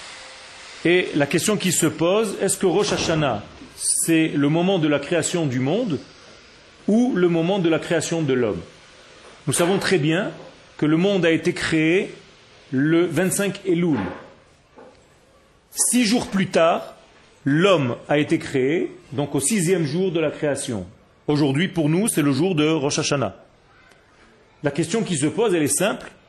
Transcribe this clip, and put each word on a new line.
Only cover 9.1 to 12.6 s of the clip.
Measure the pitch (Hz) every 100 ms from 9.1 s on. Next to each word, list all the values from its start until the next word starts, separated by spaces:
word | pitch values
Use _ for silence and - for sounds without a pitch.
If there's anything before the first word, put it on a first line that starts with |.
| - - - -
Nous |
savons | 135 175 196
très | - 185
bien | 147 165 226 - - - - -
que | 151
le | 160
monde | 196 196
a | 165
été | 160 180
créé | - - 160 160 180 214 - - - - -